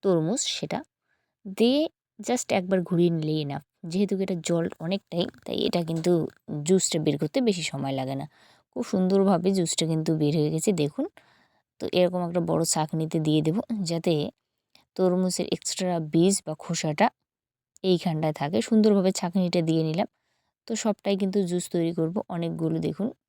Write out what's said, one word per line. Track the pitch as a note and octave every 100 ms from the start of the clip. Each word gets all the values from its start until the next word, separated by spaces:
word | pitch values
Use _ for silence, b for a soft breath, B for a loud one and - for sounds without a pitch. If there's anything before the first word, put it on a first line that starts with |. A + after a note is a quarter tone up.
তরমুজ, | G3+ F3 D#3+ B3 -
সেটা | - D#3 - - _ _ _ _ _ G#3
দিয়ে | G3 A#3 C#4 D#4+ _ _ _
just | G#3 B3 -
একবার | G3+ F3+ F#3+
ঘুরিয়ে | F3 E3+ F3
নিলেই | E3 D#3 D#3
enough। | C#3+ C#3+ - _
যেহেতু | E3+ F3 G3+ F#3+
এটা | F#3+ F3+
জল | D#3+ E3+ E3 -
অনেকটাই, | E3 G3 _ E3+ - -
তাই | - - -
এটা | F3
কিন্তু | D#3+ E3 E3 F3 D#3 _ - D3+
জুসটা | D3 F#3 - E3+
বের | D#3 D3
করতে | D#3 -
বেশি | A#3+ F#3
সময় | D#3 C#3+ C#3
লাগে | C3+ C3 C3+
না। | D3+ b b b b
খুব | -
সুন্দরভাবে | A#3+ F#3+ F#3 G3 F#3+ F3+ F3+
জুসটা | G3 E3 - D#3+
কিন্তু | D#3+ D#3+ D#3+
বের | D3 D#3+
হয়ে | D3+
গেছে | D#3+ F#3
দেখুন। | F3+ D3 - E4 _ b b b b b _
তো | -
এরকম | - F3+ F3+
একটা | F3 F3
বড় | E3+ D#3+ D#3+
ছাঁকনিতে | - D#3 D#3+ D#3+ E3
দিয়ে | D3+ D3+
দেব, | D#3 F#3 - A3
যাতে | F3 E3 F3 D#3 D#3 - _ _ b b b -
তরমুজের | F#3 F3+ F#3 F3+ -
এক্সট্রা | - - - F#3 E3+
বীজ | D#3 D#3+ F3+ G3
বা | - D#3
খোসাটা | - E3+ D#3+ D3+ A3+ _ _ _ _ _ _ _
এইখানটায় | F#3+ F3 F3+ D#3 D#3
থাকে। | D3+ D3 G3+
সুন্দরভাবে | A#3 A3 G#3+ G3+ F#3
ছাঁকনিটা | F#3 F3 F#3+ F3+ F3
দিয়ে | E3 D#3+
নিলাম। | D#3+ D#3+ B3 _ _ _ _ _ -
তো | A3
সবটাই | A3+ G3+ - G3
কিন্তু | G3 G3+
জুস | F#3 F3+ -
তৈরি | F3 E3
করব, | E3 D#3+ F#3+ -
অনেকগুলো | E3+ E3+ E3 D#3+ D#3+
দেখুন। | D#3+ D#3+ G#3 -